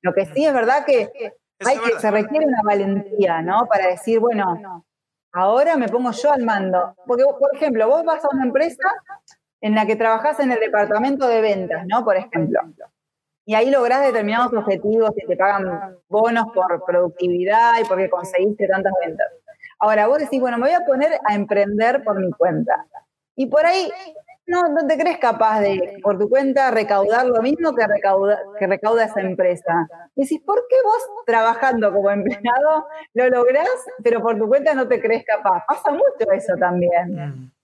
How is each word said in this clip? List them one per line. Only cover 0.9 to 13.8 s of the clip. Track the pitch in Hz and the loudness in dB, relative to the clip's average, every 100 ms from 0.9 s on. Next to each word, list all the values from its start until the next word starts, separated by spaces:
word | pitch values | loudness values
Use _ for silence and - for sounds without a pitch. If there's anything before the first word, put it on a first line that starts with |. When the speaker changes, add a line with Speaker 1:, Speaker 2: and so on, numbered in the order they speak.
| 254 208 - 214 - _ _ | 0 0 -8 -12 -14 _ _
Speaker 2:
Eso | 196 | -2
Speaker 1:
hay | 262 | 0
Speaker 2:
es | |
Speaker 1:
que, | 233 | 0
Speaker 2:
verdad. | 214 | 0
Speaker 1:
se | 214 | 0
requiere | 208 214 302 311 | 0 0 0 0
una | 240 | 0
valentía, | 208 202 196 196 202 214 190 165 | 0 0 0 -4 -4 0 0 0
¿no? | 165 202 240 | 0 0 2
Para | 208 185 | 0 0
decir, | 180 - 226 | -2 0 0
"Bueno, | 233 220 190 175 196 175 _ _ _ _ _ | 2 0 -2 -4 -10 -18 _ _ _ _ _
ahora | 175 190 233 302 311 | -2 2 2 2 0
me | 233 | 0
pongo | 240 247 | -2 -2
yo | - 285 | -2 0
al | 277 | 2
mando". | 233 208 190 180 - - 180 | 0 -2 0 0 -2 -8 -4
Porque, | 240 277 277 | 2 2 2
por | 277 277 | -2 0
ejemplo, | 311 226 220 | -2 0 2
vos | 302 | 2
vas | 330 311 294 | 2 -2 0
a | |
una | 269 254 | 0 0
empresa | 269 330 - 370 403 _ 403 _ _ _ _ | 0 -2 -2 -4 -4 _ -20 _ _ _ _
en | 214 214 | -2 0
la | 214 | 0
que | 220 | 0
trabajás | 226 220 - 302 | 2 2 0 0
en | 269 | 0
el | 240 | 0
departamento | 220 214 208 214 254 277 262 | 0 0 0 0 0 0 0
de | 226 | 2
ventas, | 220 196 180 165 180 | 2 0 -4 -6 -2
¿no? | 226 | -2
Por | 220 185 | 2 0
ejemplo. | - 165 160 - - _ - _ _ _ _ _ - | -2 -4 -2 -2 -4 _ -20 _ _ _ _ _ -2
Y | |
ahí | 214 247 | 0 2
lográs | 277 | 2